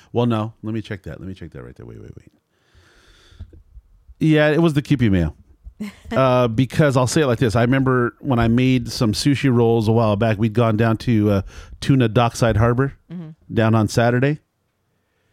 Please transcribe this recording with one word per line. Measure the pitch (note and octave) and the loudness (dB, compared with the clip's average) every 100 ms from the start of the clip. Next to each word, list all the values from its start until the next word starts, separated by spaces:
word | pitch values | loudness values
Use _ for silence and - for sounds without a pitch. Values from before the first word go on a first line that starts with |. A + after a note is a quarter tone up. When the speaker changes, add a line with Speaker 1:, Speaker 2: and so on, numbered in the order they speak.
| _ | _
Speaker 1:
well, | A2+ A#2+ | -2 0
no, | A2 A2 - | -2 -4 -8
let | G#2+ | -8
me | A2+ | -8
check | - G2+ | -8 -12
that. | E2+ - | -12 -14
Let | F#2 | -14
me | |
check | F#2+ E2 | -14 -16
that | C#2+ | -16
right | B1 | -18
there. | B1+ A#1 | -18 -20
Wait, | A1+ | -20
wait, | - - | -20 -20
wait. | - _ _ _ _ _ _ _ _ _ _ - - - _ - _ _ _ - | -20 _ _ _ _ _ _ _ _ _ _ -20 -20 -20 _ -20 _ _ _ -4
Yeah, | D#3+ D3+ D3+ | 0 2 2
it | D3+ | 2
was | E3 | 0
the | C#3+ | 0
Kewpie | - C#3 A#2 | -2 0 2
mayo. | F#2+ D#2+ - - _ - - | 2 0 -4 -20 _ -20 -16
Speaker 2:
<laughs> | G#3 - - | -16 -16 -6
Speaker 1:
Uh, | A3 C3 B2+ B2 | 0 2 2 0
because | A2 B2+ - D3+ | 0 -2 2 2
I'll | C3 B2 | 2 0
say | E3 | 0
it | C#3+ | 0
like | A#2 | 0
this. | A#2 G#2+ | 0 2
I | |
remember | A#2+ C3+ C3 B2+ A#2+ - | 2 2 0 0 -2 -4
when | D3 A#2+ | -4 0
I | A#2 | 2
made | A#2 C3 B2+ A#2 | 2 2 0 -2
some | - A#2 | -2 -2
sushi | G#2 C#3+ C3+ C#3 | 0 0 0 2
rolls | A#2+ A#2 A#2 G#2+ | 2 2 2 2
a | |
while | A2+ A2 G2+ | 2 2 2
back, | A2+ G2+ | 0 0
we'd | A2+ | 0
gone | G#2+ A#2 G#2+ | 0 0 2
down | A#2 A2+ | 0 0
to, | - A2 G#2 | 0 2 2
uh, | G2 - - - - | 0 -2 -14 -20 -10
Tuna | - C3+ A#2 | 0 2 2
Dockside | G#2+ A#2 - A#2+ G#2+ | 2 0 0 0 2
Harbor | A#2+ A#2+ C#3 - _ | 2 2 -2 -6 _
Speaker 2:
Mm-hmm. | F3 D#3 - _ | -16 -16 -20 _
Speaker 1:
down | A2+ A2 | 0 2
on | A2+ G#2 | 2 0
Saturday. | - A#2 B2 C#3 D#3 _ _ _ _ _ _ _ _ _ | 2 2 2 0 -2 _ _ _ _ _ _ _ _ _